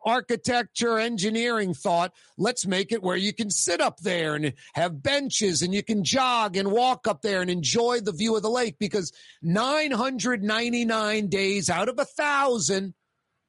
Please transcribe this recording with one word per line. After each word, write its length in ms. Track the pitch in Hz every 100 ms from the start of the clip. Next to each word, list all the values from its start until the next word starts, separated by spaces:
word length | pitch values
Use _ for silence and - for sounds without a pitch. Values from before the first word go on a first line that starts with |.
architecture, 920 | 220 247 - 233 - 247 226 - 233 220
engineering 760 | 226 233 190 220 240 233 196
thought, 380 | 160 202 170 180 - _ -
let's 260 | 202 247
make 280 | 180 185 202
it 100 | 226
where 140 | 185 180
you 180 | 196
can 160 | - 214
sit 300 | 180 - 339
up 180 | 269 -
there 380 | 190 175 156 151
and 180 | 151 - -
have 280 | - 170 156
benches 580 | 269 285 277 - 208 156
and 140 | 180
you 80 | 196
can 220 | 208 214
jog 520 | 160 254 254 240 214 185
and 140 | 196
walk 380 | 214 254 247 -
up 120 | 208
there 220 | 220 190
and 80 | 180
enjoy 480 | 180 151 226 233 240
the 120 | 208
view 240 | 160 220 220
of 60 |
the 80 | 208
lake, 260 | 240 240 -
because 340 | 208 214 170 - - -
nine 480 | 165 185 254 302 302
hundred 540 | 240 254 262 214 247
ninety-nine 840 | 202 214 240 240 233 226 214 214 202
days 420 | 190 196 202 180
out 200 | 170 214
of 100 | 254
a 60 |
thousand, 880 | 277 - 294 285 277 240 165 196 196 - _ _ _ _